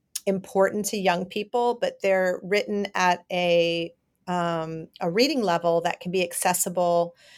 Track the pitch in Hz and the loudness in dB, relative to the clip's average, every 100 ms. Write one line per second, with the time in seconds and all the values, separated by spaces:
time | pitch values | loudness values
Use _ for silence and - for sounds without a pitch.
0 | _ - 202 196 - 196 190 208 196 208 | _ -8 -4 -4 -2 2 2 0 -4 0
1 | 185 175 185 208 208 247 240 240 180 - | 0 0 -2 -6 -4 -2 0 0 -4 -2
2 | 196 190 185 180 180 202 208 208 202 196 | 0 2 2 -2 0 -2 0 -4 -2 0
3 | 180 175 - 180 175 170 170 170 165 - | 2 0 -2 -2 2 4 4 0 -4 -10
4 | _ _ - 180 170 165 160 160 160 - | _ _ -6 -2 -2 -2 -4 -10 -12 -6
5 | 180 185 277 285 196 170 170 170 170 - | -2 2 2 0 0 0 2 2 0 -4
6 | 180 185 175 - 185 180 190 175 175 170 | -4 -2 -2 -2 0 0 -2 0 2 2
7 | 170 - - | 0 -6 -20